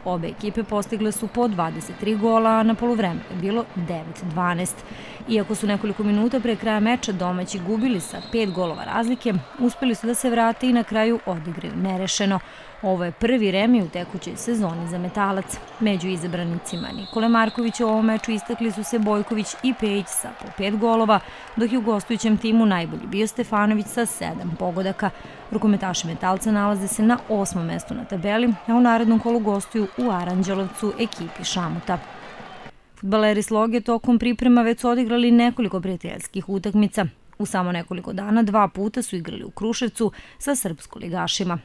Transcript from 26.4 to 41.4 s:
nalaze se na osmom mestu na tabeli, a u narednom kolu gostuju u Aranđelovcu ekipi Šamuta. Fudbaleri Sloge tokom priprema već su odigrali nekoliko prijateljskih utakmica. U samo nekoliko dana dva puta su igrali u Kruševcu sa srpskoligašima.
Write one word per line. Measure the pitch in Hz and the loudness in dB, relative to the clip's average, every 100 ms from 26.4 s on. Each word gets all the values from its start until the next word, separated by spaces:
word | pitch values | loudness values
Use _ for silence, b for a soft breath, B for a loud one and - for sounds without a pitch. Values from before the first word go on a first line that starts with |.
| 220 | 2
nalaze | 208 202 202 196 | 2 2 0 -2
se | - | 2
na | 220 240 - | 4 4 0
osmom | 214 190 180 165 | 0 0 -2 -4
mestu | 170 - | -6 -6
na | - | -10
tabeli, | - 190 202 220 247 208 - | -6 -4 0 2 2 0 2
a | |
u | 233 | 4
narednom | 240 226 226 226 | 6 6 4 4
kolu | 233 233 | 4 2
gostuju | 214 202 - 220 196 - | 2 0 0 -2 -2 0
u | 247 | 0
Aranđelovcu | 180 175 185 190 190 190 - 214 - | 0 0 0 0 0 -2 -2 -4 -2
ekipi | 226 - 165 - | -4 -4 -10 -8
Šamuta. | 175 185 170 165 185 180 - - - - - - - - _ - | -6 -4 -4 -6 -4 -6 -6 -16 -16 -16 -16 -16 -18 -20 _ -10
Fudbaleri | 196 214 214 208 | 0 4 4 2
Sloge | - 214 226 233 | 0 2 2 0
tokom | 220 226 - 233 | 0 0 4 4
priprema | 240 220 247 240 | 4 2 6 6
već | 226 233 | 6 2
su | 240 | 2
odigrali | 240 226 240 240 | 2 2 2 6
nekoliko | 233 240 240 208 185 | 6 6 2 -2 -2
prijateljskih | 190 180 - - - 190 - | -4 -6 -8 -10 -8 -8 -4
utakmica. | 196 202 202 208 - 170 - - - | -4 2 2 2 0 -4 -6 -20 -8
U | 208 | -4
samo | 190 180 | -2 -2
nekoliko | 175 170 180 - | -4 -6 -10 -8
dana | 185 202 220 | -6 2 4
dva | 214 214 196 | 4 4 4
puta | - 208 254 | 2 -4 -4
su | 240 185 | -4 -6
igrali | 165 - | -6 -10
u | - | -12
Kruševcu | - 214 226 240 - 220 B B B | -6 -4 -2 -4 0 -2 B B B
sa | - | -2
srpskoligašima. | 277 190 160 - - 175 175 170 - | -2 -2 -8 -12 -12 -6 -4 -2 -2